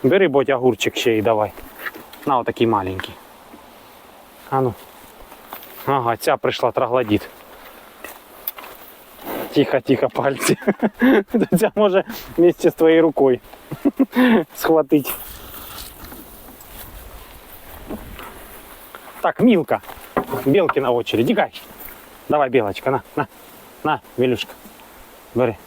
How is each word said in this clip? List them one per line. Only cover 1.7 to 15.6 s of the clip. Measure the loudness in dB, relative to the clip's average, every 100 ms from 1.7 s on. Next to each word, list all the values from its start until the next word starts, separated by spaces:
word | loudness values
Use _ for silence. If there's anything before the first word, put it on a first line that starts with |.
| -14 -14 -14 -20 -10 -2
На, | -2
отакий | -2 0 2
маленький. | 2 -2 -8 -10 -16 -20 -20 -20 -20 -20 -20 -20 -20 -20 -20 -20 -20 -4
А | -2
ну. | -2 -4 -16 -20 -20 -20 -20 -20 -18 -18 -18 -12 -2
Ага, | 0 0 -2
ця | 0 0
прийшла, | -2 -2 -2
троглодит. | 0 0 0 0 -2 -2 -20 -20 -20 -20 -20 -20 -20 -20 -20 -20 -14 -14 -14 -20 -20 -20 -20 -20 -18 -12 -10 -2
Тихо, | 0 2 0
тихо, | 0 0 0
пальці. | -2 -4 -2 -2 -2 -2 -2 -2 2 4
<laughs> | 4 2 -2 0 2
Ця | 0
може | 2 2 2 0 -10 -12 4
вместе | 4 4 0
з |
твоєю | 4 4 6
рукою | 4 4 2 2 -4 -20 -14 -4 -2 0 0
<laughs> | 4 4 4 0
схватить. | -6 2 2 4 0 0 -10 -12 -18 -18 -18